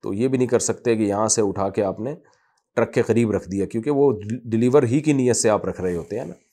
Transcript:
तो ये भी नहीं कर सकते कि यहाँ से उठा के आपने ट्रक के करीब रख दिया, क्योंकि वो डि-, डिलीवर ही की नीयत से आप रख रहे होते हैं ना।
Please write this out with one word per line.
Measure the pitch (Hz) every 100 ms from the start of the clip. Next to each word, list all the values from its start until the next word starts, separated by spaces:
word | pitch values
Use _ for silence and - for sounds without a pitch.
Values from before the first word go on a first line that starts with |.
तो | 110
ये | 101 127
भी | 131
नहीं | 123
कर | 120
सकते | - 110 123 113
कि |
यहाँ | 104 98 110
से | 110
उठा | 104 95 98
के | 101
आपने | 101 92 113 156 _ _ _ _ _ -
ट्रक | 113
के | -
करीब | 113 113 113
रख | 98 87
दिया, | 98 92
क्योंकि | 117 120
वो | 139 139
डि-, | 107 101 123 117
डिलीवर | 113 123 139
ही | 123 135
की | 147
नीयत | 139 123 110
से | 113
आप | 104 90
रख | 90
रहे | 90
होते | 85 80 104
हैं | 156
ना। | 175 _